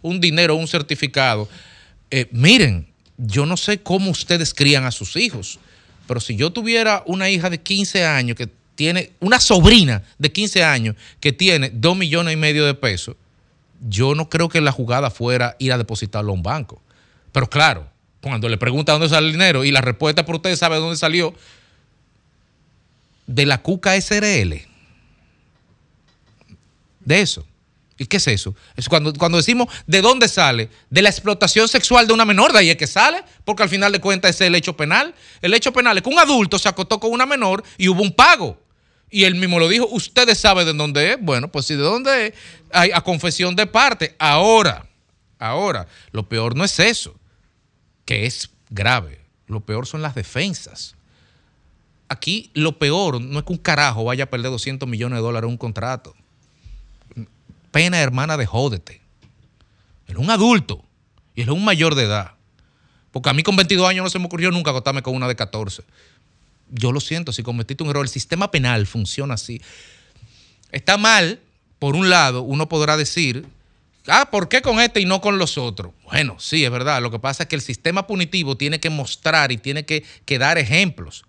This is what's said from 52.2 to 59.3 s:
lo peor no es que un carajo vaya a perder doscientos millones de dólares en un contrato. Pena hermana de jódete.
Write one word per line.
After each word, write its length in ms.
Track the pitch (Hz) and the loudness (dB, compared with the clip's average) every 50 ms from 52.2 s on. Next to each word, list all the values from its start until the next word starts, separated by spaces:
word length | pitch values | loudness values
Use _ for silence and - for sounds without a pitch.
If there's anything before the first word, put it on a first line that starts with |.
| - - - - - _ - | -6 -6 -6 -6 -8 _ -4
lo 240 | 147 151 165 147 - | -2 -2 -2 -2 -2
peor 420 | 151 143 151 190 202 165 131 120 | -2 0 0 0 0 -2 -2 -4
no 180 | 120 131 143 147 | -6 -6 -8 -8
es 60 | - | -6
que 80 | - 180 | -6 -8
un 60 | 160 | -6
carajo 460 | - - 151 143 147 139 117 117 113 | -2 -2 0 2 2 0 0 -2 -4
vaya 200 | 117 127 127 139 | -4 -4 -4 -4
a 60 | - | -6
perder 200 | - 120 117 131 | -6 -6 -6 -6
doscientos 380 | 127 113 - 135 135 131 135 127 | -6 -6 -8 -8 -8 -8 -8 -8
millones 300 | 117 107 120 123 127 117 | -6 -6 -6 -6 -4 -4
de 40 | 113 | -4
dólares 240 | 117 120 113 113 | -4 -4 -4 -6
en 60 | 117 120 | -6 -8
un 40 | 113 | -8
contrato. 560 | - 117 104 - 117 127 131 123 _ - _ _ _ _ _ _ _ _ _ _ _ - - - - - - _ _ _ - 120 107 - _ _ _ _ - _ _ _ | -8 -10 -8 -8 -8 -8 -8 -8 _ -18 _ _ _ _ _ _ _ _ _ _ _ -20 -20 -20 -20 -20 -20 _ _ _ -16 -16 -16 -16 _ _ _ _ -20 _ _ _
Pena 280 | - 147 165 180 180 170 | 0 0 2 2 2 2
hermana 380 | 147 127 123 131 143 160 156 | 0 0 0 -2 -2 -2 -2
de 100 | 143 120 | -2 -2
jódete. 540 | 95 - 117 139 139 107 85 - - - _ _ _ _ _ _ _ | -2 -2 -2 -2 -2 -4 -6 -10 -14 -20 _ _ _ _ _ _ _